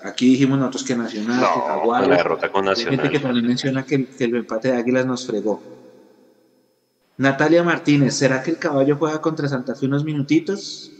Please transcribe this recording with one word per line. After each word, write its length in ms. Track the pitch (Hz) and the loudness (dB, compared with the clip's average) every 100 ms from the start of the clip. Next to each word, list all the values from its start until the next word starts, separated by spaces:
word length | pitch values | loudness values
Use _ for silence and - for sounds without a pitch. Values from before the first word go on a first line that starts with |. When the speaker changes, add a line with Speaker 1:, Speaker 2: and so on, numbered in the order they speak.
Speaker 1:
aquí 240 | 98 - 127 | -12 2 4
dijimos 280 | 131 135 139 | 4 4 2
nosotros 260 | 127 - | 0 -4
que 120 | - 120 | -4 -4
Nacional, 440 | 113 110 110 123 | -4 -6 -2 0
Speaker 2:
No, 140 | 104 | 2
Speaker 1:
que 60 | 73 | 2
Jaguares, 420 | 71 76 104 120 92 | -2 0 0 2 4
Speaker 2:
con 40 | |
la 60 | 87 | 4
derrota 320 | 80 82 85 | 2 -2 0
con 160 | 98 98 | 0 2
Speaker 1:
hay 60 | 95 | 0
gente 140 | - 131 | 0 0
Speaker 2:
Nacional. 160 | 143 | 0
Speaker 1:
que 60 | 143 | 0
también 260 | 131 120 117 | 0 0 0
menciona 380 | 123 139 131 | -2 -2 -4
que 100 | 131 | -2
el, 120 | 143 123 | -2 -2
que 180 | - | -4
el 100 | 120 120 | -2 -2
empate 320 | 107 110 131 | -4 -4 0
de 40 | 123 | 0
Águilas 280 | 117 127 131 | 2 0 0
nos 180 | 120 - | -4 -4
fregó. 340 | 104 104 95 - - - - - _ _ _ _ _ _ _ _ _ _ - | -4 -2 -4 -8 -20 -20 -20 -20 _ _ _ _ _ _ _ _ _ _ -2
Natalia 460 | 139 135 156 170 | 0 2 4 4
Martínez, 520 | 170 151 - 143 123 | 4 0 2 4 4
"¿será 280 | - 135 131 | 2 0 0
que 80 | - | -2
el 80 | 160 | -4
Caballo 380 | 165 139 135 143 | -2 0 2 2
juega 240 | 160 156 | 0 -2
contra 280 | 165 147 143 | -4 -2 -4
Santa 260 | 131 - | -4 -6
Fe 120 | - 135 | -6 -2
unos 180 | 143 | -2
minutitos?". 840 | 156 147 139 156 165 202 - - - - | -2 -4 2 2 2 -6 -8 -14 -18 -20